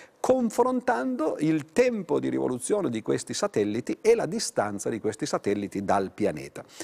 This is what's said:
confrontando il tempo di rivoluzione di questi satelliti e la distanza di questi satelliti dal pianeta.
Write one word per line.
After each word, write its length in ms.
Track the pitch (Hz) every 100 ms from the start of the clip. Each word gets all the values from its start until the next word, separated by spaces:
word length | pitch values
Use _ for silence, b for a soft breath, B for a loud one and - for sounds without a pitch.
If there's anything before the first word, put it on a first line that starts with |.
| B _
confrontando 1160 | - 262 226 - 247 254 247 233 262 254 311 -
il 340 | 156 156 151
tempo 480 | - 254 220 165 135
di 100 | 131
rivoluzione 600 | 127 131 123 - 208 147
di 140 | 110
questi 320 | 139 131 - 120
satelliti 640 | 202 113 104 110 - -
e 140 | 214 233
la 100 | 151
distanza 640 | 220 - - 104 101 123
di 100 | 113
questi 280 | 110 - 151
satelliti 580 | 180 101 101 98 98 98
dal 260 | 98 95
pianeta. 520 | - 98 71 69 - - B